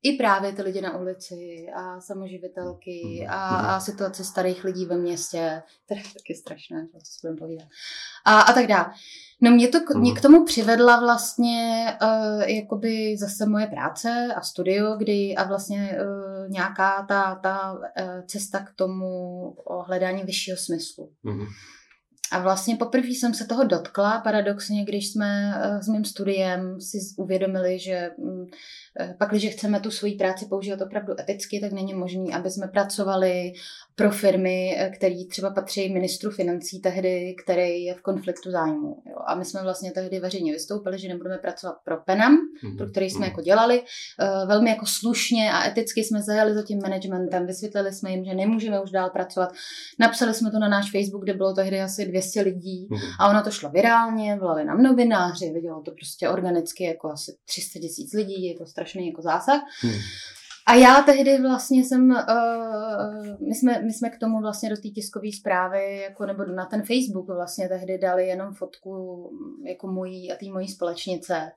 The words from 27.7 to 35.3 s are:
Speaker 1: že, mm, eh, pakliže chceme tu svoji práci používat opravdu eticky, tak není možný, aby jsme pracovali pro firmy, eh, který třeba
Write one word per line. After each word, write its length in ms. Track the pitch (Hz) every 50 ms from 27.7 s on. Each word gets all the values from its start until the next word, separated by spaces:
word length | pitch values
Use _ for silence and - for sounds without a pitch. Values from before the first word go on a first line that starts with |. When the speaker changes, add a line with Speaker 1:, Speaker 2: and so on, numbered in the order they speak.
| 185 185
Speaker 1:
že, 320 | 180 185 185 180 175 175 170 -
mm, 260 | - - 185 185 180 180 - - - - - - - _ _ -
eh, 140 | 185 180 180 -
pakliže 300 | 208 202 214 208 196 214
chceme 300 | - - - 208 208 196
tu 100 | 196 220
svoji 240 | 214 - - 208 202
práci 320 | 202 190 185 185 185 214
používat 340 | 196 190 196 196 202 196 196
opravdu 320 | 196 196 - 208 196 190 - -
eticky, 400 | - - 202 202 - - - 202
tak 120 | 208 202 196
není 220 | 190 190 196 190
možný, 400 | 185 185 185 180 185 185 175 -
aby 160 | 180 180 185
jsme 180 | 185 196 196 190
pracovali 840 | - 202 196 202 - - 202 190 196 190 185 185 180 180 180 180 180 - - - - - - _ _
pro 160 | - 214 208
firmy, 680 | 202 - - 196 185 185 185 185 180 185 185 185 - -
eh, 120 | 190 190 196
který 320 | - 196 190 180 175 185
třeba 220 | -